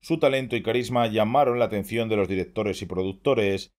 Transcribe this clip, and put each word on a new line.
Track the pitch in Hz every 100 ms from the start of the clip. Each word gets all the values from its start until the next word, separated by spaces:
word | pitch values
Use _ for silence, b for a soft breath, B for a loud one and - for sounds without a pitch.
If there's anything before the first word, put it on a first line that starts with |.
Su | - 165
talento | 151 135 131 117
y |
carisma | 104 117 117 123 117
llamaron | 107 107 131 135 120
la | 117
atención | 107 98 113 113
de | 107
los | 92
directores | 95 87 - 104 92
y | 90
productores | 90 95 95 - 127 101 98 -